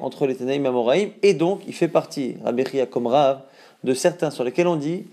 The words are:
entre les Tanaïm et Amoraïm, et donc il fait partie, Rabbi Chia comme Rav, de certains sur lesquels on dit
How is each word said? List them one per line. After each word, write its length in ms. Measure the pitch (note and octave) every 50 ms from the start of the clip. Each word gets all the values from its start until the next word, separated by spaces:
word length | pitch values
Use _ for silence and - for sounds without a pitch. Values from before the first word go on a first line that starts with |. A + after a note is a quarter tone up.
| C3
entre 240 | C3 - - D3
les 80 | C3+ B2+
Tanaïm 300 | A#2 B2+ C3 C#3 C#3+ C#3
et 20 |
Amoraïm, 440 | C3 B2 B2 A2+ A#2+ C#3+ F#3 G#3 A3 - -
et 120 | G3 G3+ F3+
donc 280 | D3 E3 F3 G3+ F3 -
il 60 | - -
fait 140 | - E3+
partie, 480 | D#3+ - E3 - - - D3 C3 - - A#2 G#2+
Rabbi 220 | A#2 A#2+ B2 C3
Chia 200 | - - C3+ B2
comme 220 | - - B2+ A#2+
Rav, 360 | A#2 B2 D3 C#3+ C3+ C#3 C3+ - - - - - - _ _ -
de 120 | B2 C3
certains 340 | C3 - F3 D#3+ - E3 D3
sur 140 | C#3 - B2
lesquels 240 | B2 B2+ F3 F3
on 80 | F3 E3+
dit 320 | D3+ C#3 D#3 F3 F#3+ - -